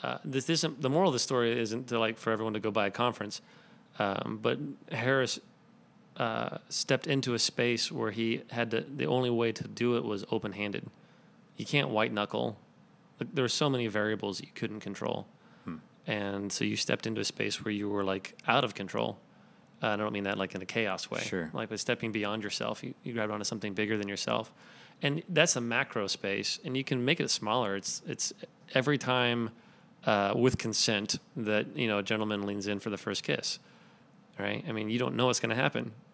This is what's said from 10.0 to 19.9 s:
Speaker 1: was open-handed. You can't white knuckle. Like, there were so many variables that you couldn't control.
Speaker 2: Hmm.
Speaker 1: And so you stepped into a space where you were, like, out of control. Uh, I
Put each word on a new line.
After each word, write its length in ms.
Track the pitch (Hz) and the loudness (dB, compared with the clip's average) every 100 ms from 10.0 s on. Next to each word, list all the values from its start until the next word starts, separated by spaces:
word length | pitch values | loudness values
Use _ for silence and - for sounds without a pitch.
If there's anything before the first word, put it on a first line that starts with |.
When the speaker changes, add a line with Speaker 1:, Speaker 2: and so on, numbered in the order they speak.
Speaker 1:
was 200 | 110 104 98 | 0 -4 0
open-handed. 560 | 113 104 104 104 101 - - - - - - - - | -2 -2 -4 -2 -4 -8 -14 -20 -20 -20 -20 -18 -10
You 80 | |
can't 240 | 165 147 139 | 0 2 2
white 240 | 110 113 | 2 2
knuckle. 460 | 110 104 110 120 104 - - - - - - | 2 0 0 -2 -4 -12 -20 -20 -20 -18 -10
Like, 160 | 120 | -6
there 80 | 151 | 0
were 40 | 123 | 0
so 220 | - 151 | 2 2
many 160 | 131 113 | 2 0
variables 520 | 104 107 107 101 95 | 0 0 0 -2 -6
that 80 | - | -8
you 60 | |
couldn't 260 | - 113 107 | -6 -6 -6
control. 460 | 101 98 - - - - - - | -8 -4 -2 -2 -6 -16 -20 -18
Speaker 2:
Hmm. 120 | - 120 - - - | -12 -12 -12 -14 -4
Speaker 1:
And 460 | 107 101 98 101 | -4 -2 -4 -4
so 120 | - | -2
you 120 | 107 107 | -2 0
stepped 300 | - 123 - | 0 0 0
into 140 | 110 | -2
a 40 | |
space 400 | 104 - 104 - | -4 -2 -4 -4
where 80 | - | -4
you 160 | 104 101 | -2 -2
were, 160 | 101 | -2
like, 340 | 98 95 - - - | 0 -2 -4 -6 2
out 160 | 120 | 4
of 100 | 127 | 2
control. 440 | - 95 107 113 104 - - - - - - | -2 -6 -2 -2 -4 -12 -20 -20 -20 -20 -4
Uh, 60 | |
I 80 | 120 | 0